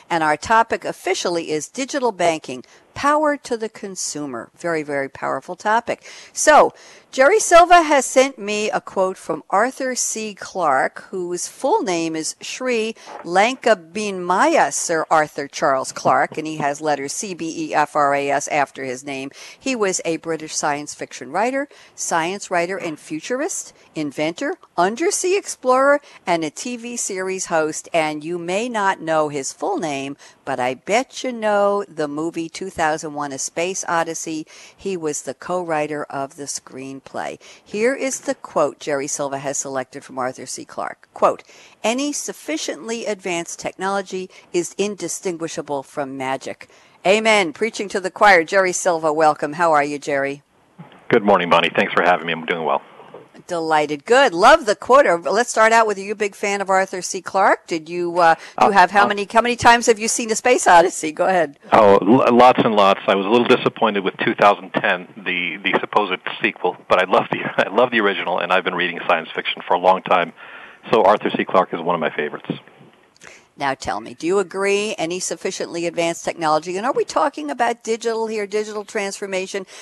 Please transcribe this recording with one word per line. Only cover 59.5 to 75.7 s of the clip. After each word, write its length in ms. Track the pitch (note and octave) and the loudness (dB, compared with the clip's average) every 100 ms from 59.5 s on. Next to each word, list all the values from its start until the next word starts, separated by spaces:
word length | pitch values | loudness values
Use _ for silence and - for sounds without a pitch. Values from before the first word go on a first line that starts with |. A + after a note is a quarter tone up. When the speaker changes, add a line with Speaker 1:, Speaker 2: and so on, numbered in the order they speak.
| A#3 | 4
Speaker 1:
times 300 | A#3+ A#3+ A#3 | 6 6 4
have 120 | G#3 | 2
you 80 | A3 | 0
seen 240 | - A3+ | -4 -2
A 40 | A3 | 0
Space 300 | B3 C#4+ - | 2 2 6
Odyssey? 460 | F3 F3 - D#3 | 6 6 0 -8
Go 140 | D#3 F3+ | -2 2
ahead. 340 | F#3 D3 - - | 2 0 -4 2
Speaker 2:
Oh, 240 | A2+ G#2 G2 | 6 8 8
l-, 360 | F2+ C3 A#2 | 6 6 6
lots 280 | A#2+ B2+ B2 | 8 8 8
and 100 | B2 | 4
lots. 280 | G#2 G2 G2 - | 6 4 4 2
I 100 | G2 | 0
was 100 | G2 | 4
a 40 | |
little 180 | B2 A#2+ | 2 4
disappointed 560 | B2 C3+ - A2 G2+ | 4 2 0 0 0
with 120 | F#2 - | -2 -2
two 180 | B2 G#2+ | -4 4
thousand 360 | G#2 G2 F#2 | 4 4 -2
ten, 340 | - G#2+ F2+ F#2 A2 | -2 0 -2 -6 -10
the, 400 | F#2 F2+ F2 E2 | -6 -4 -4 -4
the 200 | F#2+ F#2+ | -2 -2
supposed 400 | - G#2+ G2+ F2+ - - | 0 0 0 -4 -8 -4
sequel, 360 | G#2+ - F#2 - - | -4 -2 -4 -4 0
but 140 | F#2+ | 0
I 100 | F#2 | 4
love 140 | A2+ G#2+ | 2 0
the, 80 | F#2+ | -6
<laughs> 140 | F2 - | -4 -2
I 120 | G#2+ | 0
love 220 | G#2 B2 | 2 2
the 80 | A#2 | 2
original, 400 | G2+ F#2+ F2 F2+ | 0 -2 -4 -4
and 140 | F2 | 0
I've 100 | F#2 | 0
been 120 | F2+ F2+ | 0 -2
reading 240 | F2 E2+ - | -4 -4 -2
science 220 | E2 D#2+ - | -2 -2 -8
fiction 260 | - F2+ - | -8 -8 -2
for 60 | |
a 60 | F2+ | 2
long 240 | F#2 F#2 | 4 2
time. 280 | - F#2 E2 - - - - - - | 2 0 0 -6 -20 -20 -20 -16 0
So 120 | A2+ | 4
Arthur 280 | G2+ B3 G2+ | 4 4 0
C. 120 | - | -4
Clarke 300 | G2 F#2+ F2+ | 0 2 0
is 80 | F2 | -2
one 140 | E2 F2 | -2 -2
of 40 | |
my 120 | D2+ | -2
favorites. 400 | - D2+ D2 - D2 - _ - _ _ _ - - _ - | -4 -6 -8 -10 -12 -12 _ -20 _ _ _ -20 -20 _ -6
Speaker 1:
Now 200 | C#3 C3+ | -4 -4
tell 260 | B2+ G2 | -6 -8
me, 140 | A#2 B2 | -10 -8
do 100 | D#3+ | -2
you 140 | G3+ | -2
agree 560 | F3 F#3+ G3 G3+ G#3+ - | -2 -4 -2 -2 -4 -6
any 220 | D#3+ F3+ | -6 -6
sufficiently 640 | - E3+ F#3+ - G3 | -6 -6 -6 -6 -8